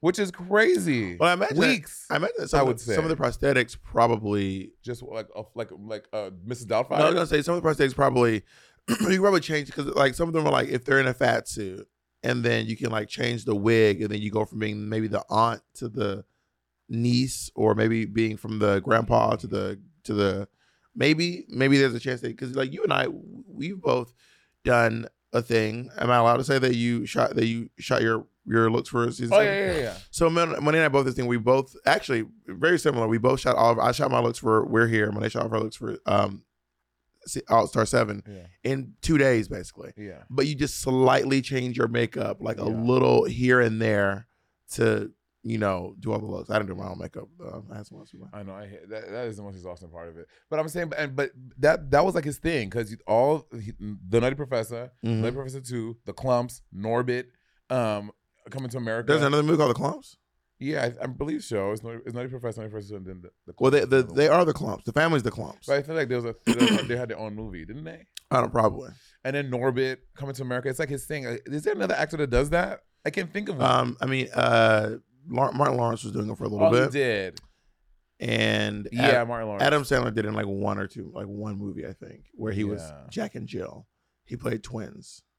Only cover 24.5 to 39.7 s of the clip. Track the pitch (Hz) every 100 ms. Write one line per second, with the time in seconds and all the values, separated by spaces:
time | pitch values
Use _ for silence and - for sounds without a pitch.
24.5 | _ - 120 117 113 113 _ _ 117 120
25.5 | 117 110 110 127 - 123 123 117 120 131
26.5 | 135 127 120 117 120 - - 117 - 113
27.5 | 117 117 _ - 127 113 113 - _ -
28.5 | 113 113 113 - 123 117 113 120 190 214
29.5 | 196 196 170 120 87 - - 165 165 165
30.5 | - 147 160 156 135 131 123 123 120 110
31.5 | 131 135 - - 147 - 120 107 - -
32.5 | 90 160 175 160 123 110 117 120 131 -
33.5 | 120 117 117 - 120 135 123 117 117 -
34.5 | 110 - 113 117 113 107 104 110 117 113
35.5 | 113 110 - 110 101 - 101 101 98 _
36.5 | _ _ _ _ _ _ _ - - -
37.5 | 113 107 - 110 127 110 101 104 98 87
38.5 | _ 117 135 127 - - 156 135 120 98
39.5 | 98 90